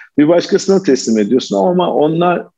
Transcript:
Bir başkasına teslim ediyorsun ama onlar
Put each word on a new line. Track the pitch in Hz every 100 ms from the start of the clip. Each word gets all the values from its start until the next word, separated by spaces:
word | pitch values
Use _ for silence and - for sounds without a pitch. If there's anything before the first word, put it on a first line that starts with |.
| - -
Bir | 147
başkasına | 175 170 196 - 196
teslim | 190 131 - 110
ediyorsun | 101 123 - 98
ama | 185 180 175
onlar | 123 151 165 175 175 -